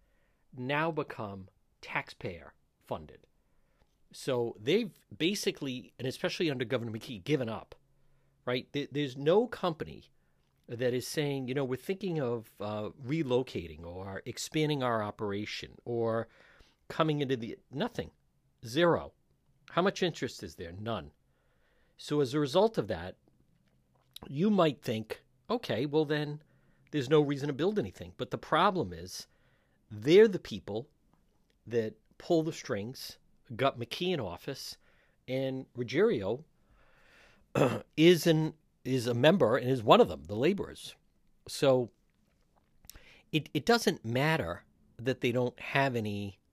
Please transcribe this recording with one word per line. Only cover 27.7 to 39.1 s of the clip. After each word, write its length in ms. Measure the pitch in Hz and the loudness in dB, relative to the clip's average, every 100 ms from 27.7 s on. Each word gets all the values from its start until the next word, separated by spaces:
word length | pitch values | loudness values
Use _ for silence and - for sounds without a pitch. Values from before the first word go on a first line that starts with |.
| 208 | 0
anything." 360 | 101 - 87 - | -4 -8 -16 -10
But 160 | 127 | -8
the 60 | 120 | -6
problem 560 | - 160 190 185 104 | 2 4 4 2 -4
is 340 | 85 92 - - _ _ _ _ _ _ | -6 -12 -14 -16 _ _ _ _ _ _
they're 360 | 107 123 185 226 | -6 6 8 8
the 120 | 180 | 4
people 480 | - 98 - 104 135 _ _ _ _ _ _ _ - | -8 -10 -8 -8 -8 _ _ _ _ _ _ _ -2
that 300 | 117 110 - _ _ | -2 -2 -8 _ _
pull 260 | - 170 | 2 2
the 100 | 160 | 2
strings, 640 | 156 - 110 110 135 - - _ _ _ 110 | -6 -6 -6 -6 -10 -16 -16 _ _ _ 0
got 240 | 135 120 | 0 0
McKee 340 | 120 - 180 | -8 -4 -2
in 60 | 170 | -2
office, 580 | 98 85 - 135 - - _ _ _ _ - | -4 -8 -10 -12 -12 -16 _ _ _ _ -6
and 380 | 131 135 131 131 117 | -4 -2 -4 -10 -8
Ruggiero 680 | 120 139 226 147 95 123 - _ _ _ _ _ _ - - _ _ - | -4 2 2 2 -2 -4 -8 _ _ _ _ _ _ -20 -20 _ _ 2
<clears throat> 280 | 127 110 - - | 2 0 -6 6
is 300 | 165 170 170 | 8 8 6
an, 260 | 160 156 - _ _ | 4 2 -4 _ _
is 240 | 131 131 | -2 0
a 60 | 117 | 0